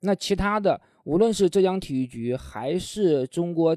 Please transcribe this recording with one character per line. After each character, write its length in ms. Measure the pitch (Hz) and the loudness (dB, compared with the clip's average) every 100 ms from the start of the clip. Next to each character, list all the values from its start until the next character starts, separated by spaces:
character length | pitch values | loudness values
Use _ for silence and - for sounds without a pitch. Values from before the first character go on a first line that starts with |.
那 120 | 190 | 0
其 220 | 190 - 196 | -2 0 -2
他 240 | 196 208 | 0 0
的， 200 | 196 135 _ _ - | 0 0 _ _ -2
无 120 | 160 | 2
论 160 | 226 | 2
是 160 | 214 190 | 4 2
浙 120 | 196 | 4
江 180 | 190 185 | 2 0
体 160 | - 135 | -4 -4
育 100 | 127 | -4
局 300 | 120 117 127 | -4 -4 -4
还 420 | - - 123 175 | -6 -8 -4 -4
是 480 | - 208 196 147 131 | -6 0 2 2 0
中 260 | - 170 | -4 -4
国 220 | 170 165 | 0 2